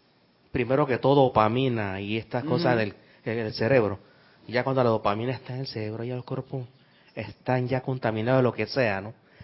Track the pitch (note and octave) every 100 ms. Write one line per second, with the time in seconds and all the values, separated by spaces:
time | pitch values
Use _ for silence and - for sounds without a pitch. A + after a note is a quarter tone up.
0 | _ _ _ _ _ C3 A#2 C3+ D3 A#2
1 | C3+ C#3+ C3 A#2 G#2+ A#2+ C3+ A#2 G2+ F#2+
2 | G2+ A2 A2 B2+ C#3+ E3 C#3 A#2+ G#2 -
3 | _ _ - A2+ A2 - A2+ C3+ G#2 G2
4 | - _ _ _ - A2+ B2+ C3 A#2+ A2
5 | G#2 G#2 A#2+ B2+ - B2+ C3+ A2+ G#2+ A2
6 | A#2 B2 - C3+ - C#3 A#2+ _ _ _
7 | _ - G#2+ - - B2+ B2 C3 C3 C3
8 | A#2 A2 A2+ C3 B2 A2 G#2+ - A#2 G2
9 | G#2 - _ -